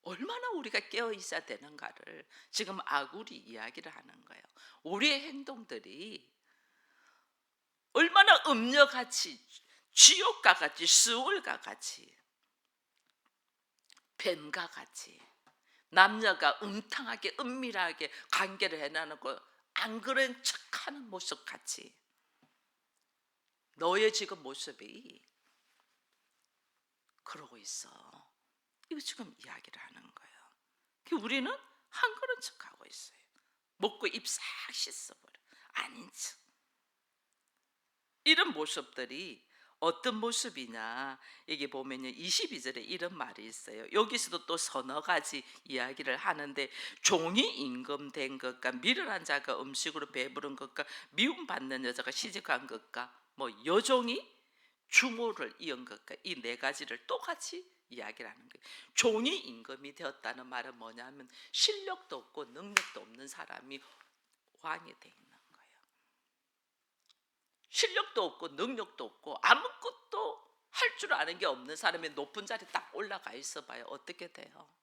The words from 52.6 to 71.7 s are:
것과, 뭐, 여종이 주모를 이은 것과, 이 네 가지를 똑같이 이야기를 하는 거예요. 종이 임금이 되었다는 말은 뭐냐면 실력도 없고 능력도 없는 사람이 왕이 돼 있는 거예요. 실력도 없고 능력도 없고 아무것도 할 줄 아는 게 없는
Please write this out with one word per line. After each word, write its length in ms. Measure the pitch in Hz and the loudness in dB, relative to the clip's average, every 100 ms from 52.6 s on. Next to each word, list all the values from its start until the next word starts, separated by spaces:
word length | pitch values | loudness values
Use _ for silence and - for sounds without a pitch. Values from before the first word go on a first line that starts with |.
| 135 | -2
것과, 440 | 110 - - 123 - _ | -14 -10 -10 -10 -14 _
뭐, 160 | - 131 104 127 | -6 -6 -4 2
여종이 580 | 190 226 254 240 247 - _ _ _ _ _ _ | 4 6 4 2 -4 -6 _ _ _ _ _ _
주모를 680 | - 254 226 233 208 120 - | 4 4 -2 -4 -4 -8 -6
이은 260 | 165 127 | -8 -6
것과, 320 | 123 104 - - | -8 -16 -16 -12
이 120 | 190 151 | -8 -6
네 180 | 117 120 | -6 -2
가지를 500 | 135 143 147 123 - | -4 -4 -8 -10 -6
똑같이 600 | - - 339 - 349 359 _ _ | -6 -4 -6 -8 -12 -16 _ _
이야기를 400 | - - 110 113 | -12 -12 -10 -14
하는 200 | - - | -14 -20
거예요. 160 | - - - - | -20 -20 -20 -4
종이 420 | - 240 214 247 381 | 4 4 4 2 0
임금이 600 | - 113 113 135 143 143 | -6 -16 -14 -14 -14 -8
되었다는 500 | 165 - 110 120 127 | -10 -6 -8 -8 -8
말은 320 | 123 123 120 | -8 -8 -12
뭐냐면 500 | 113 113 123 139 127 - - | -16 -14 -16 -16 -20 -20 -6
실력도 680 | - - 415 392 370 - 139 | 2 2 2 -6 -8 -8 -12
없고 280 | - - 135 | -10 -12 -12
능력도 560 | 131 202 202 - - | -12 2 2 2 -12
없는 260 | 107 117 139 | -16 -16 -14
사람이 540 | - - - 131 135 - - - _ _ _ _ _ | -14 -12 -14 -14 -16 -16 -20 -20 _ _ _ _ _
왕이 380 | 160 160 165 - | -10 -8 -10 -20
돼 100 | - | -20
있는 220 | _ _ _ _ | _ _ _ _
거예요. 200 | _ _ _ _ _ _ _ _ _ _ _ _ _ _ _ _ _ _ _ _ _ _ | _ _ _ _ _ _ _ _ _ _ _ _ _ _ _ _ _ _ _ _ _ _
실력도 540 | - 466 370 440 - | 0 2 2 0 0
없고 260 | 180 - 170 | -2 -4 -12
능력도 540 | 139 233 247 202 - | -4 -4 -4 -8 -10
없고 340 | 117 _ - 139 | -12 _ -12 0
아무것도 1120 | - - - - 480 - _ 427 440 466 - _ _ | 6 6 6 -6 -10 -10 _ -4 -4 -6 -16 _ _
할 260 | - 480 - | 2 2 2
줄 160 | 403 | -2
아는 240 | - 156 175 | 0 0 0
게 80 | 180 | 0
없는 300 | 127 127 | 0 -6